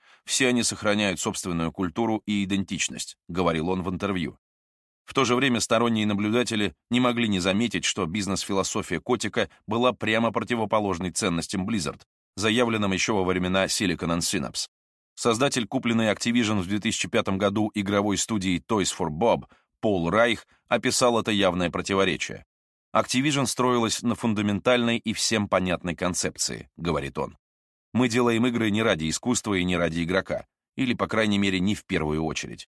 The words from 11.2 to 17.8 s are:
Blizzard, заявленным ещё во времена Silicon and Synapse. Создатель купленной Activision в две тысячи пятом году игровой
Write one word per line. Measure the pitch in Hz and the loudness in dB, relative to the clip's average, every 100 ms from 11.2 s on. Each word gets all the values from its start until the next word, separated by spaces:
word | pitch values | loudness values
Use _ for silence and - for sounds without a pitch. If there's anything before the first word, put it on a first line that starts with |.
| 101 82 - 98 95 | -2 -2 -2 -4 -2
Blizzard, | 113 71 - - _ _ - | -2 -4 -8 -20 _ _ -4
заявленным | 110 113 117 110 101 | 0 2 2 2 0
ещё | 92 - 104 | 0 0 0
во | |
времена | 92 92 90 92 92 | 2 0 2 0 0
Silicon | - 95 82 82 85 | 0 0 0 -2 -2
and | |
Synapse. | - 92 62 - - _ _ _ _ - | -2 -4 -4 -8 -10 _ _ _ _ -4
Создатель | 120 113 139 127 107 | 0 2 2 0 -2
купленной | 127 117 113 110 | -2 0 2 2
Activision | 98 120 120 107 107 | 0 2 2 2 0
в | 87 | 0
две | 104 | -2
тысячи | 110 - 92 | -2 -2 0
пятом | 117 101 95 | 0 0 0
году | 101 104 107 | 0 0 -2
игровой | 104 | -2